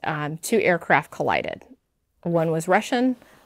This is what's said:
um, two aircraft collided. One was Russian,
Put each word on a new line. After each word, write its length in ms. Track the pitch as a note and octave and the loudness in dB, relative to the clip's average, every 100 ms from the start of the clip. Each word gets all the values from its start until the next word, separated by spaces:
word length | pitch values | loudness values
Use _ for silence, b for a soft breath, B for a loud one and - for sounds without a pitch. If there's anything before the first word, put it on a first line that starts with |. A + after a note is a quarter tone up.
um, 340 | - D3+ D3 D#3+ | -6 -4 -6 -8
two 220 | - A3 | -2 0
aircraft 500 | - E3+ - D3 - | 2 0 2 0 0
collided. 520 | - C#3 D2+ - - - - _ _ _ _ | -4 0 0 -2 -8 -14 -20 _ _ _ _
One 280 | F3 E3+ D#3+ | -2 0 0
was 180 | D#3+ E3+ | -2 2
Russian, 480 | G3 - B3 B3+ B3 b b | 0 2 0 0 0 b b